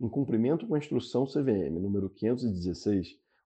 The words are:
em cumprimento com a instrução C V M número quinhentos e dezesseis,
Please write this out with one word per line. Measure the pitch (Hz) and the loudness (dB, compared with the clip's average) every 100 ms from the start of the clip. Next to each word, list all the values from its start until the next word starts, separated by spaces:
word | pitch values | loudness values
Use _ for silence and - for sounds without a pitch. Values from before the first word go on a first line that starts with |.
em | 117 | -4
cumprimento | 143 131 113 120 170 233 | -2 0 2 2 2 0
com | |
a | 151 | -2
instrução | 147 127 - 123 135 | 0 -2 0 0 0
C | 147 | 0
V | 131 | 2
M | 101 73 82 | 2 2 -2
número | 98 101 95 | -2 0 -2
quinhentos | - 107 127 | -2 0 0
e | 120 | 0
dezesseis, | 92 90 85 107 101 87 - _ _ | -2 -2 -2 0 0 0 -8 _ _